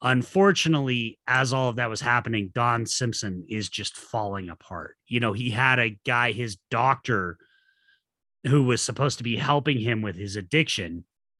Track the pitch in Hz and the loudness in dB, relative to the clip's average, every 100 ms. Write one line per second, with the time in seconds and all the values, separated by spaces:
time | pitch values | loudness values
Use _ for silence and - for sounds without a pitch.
0 | 123 127 120 190 196 - 160 151 135 123 | 0 2 2 4 4 4 2 2 2 -2
1 | 113 - - 127 131 131 127 117 120 110 | -4 -6 0 2 2 2 0 0 -2 -2
2 | 123 120 113 110 95 120 120 117 110 - | 0 2 2 -2 -2 0 2 2 -2 -2
3 | 120 - 104 90 85 110 95 - 101 - | -2 -2 -6 -6 -6 -6 -6 -6 -8 -10
4 | - 113 101 98 90 80 - 87 - - | -6 -4 -4 -6 -10 -14 -12 -12 -12 -18
5 | - 120 117 101 123 110 131 127 113 104 | -6 0 0 0 -2 2 4 4 2 -2
6 | - 120 120 107 117 98 _ 117 131 131 | -2 0 0 -2 -6 -8 _ 0 2 0
7 | - 107 90 82 _ _ _ _ _ _ | 0 -2 -2 -8 _ _ _ _ _ _
8 | _ _ _ _ 127 143 123 117 - 113 | _ _ _ _ 2 4 4 2 -2 -2
9 | 139 - 117 113 139 147 151 131 113 110 | -2 -2 -4 -2 2 2 2 0 0 -2
10 | 104 87 101 104 90 151 156 - 85 87 | -2 -6 -8 -8 -2 0 0 -2 -6 -10
11 | - _ _ | -14 _ _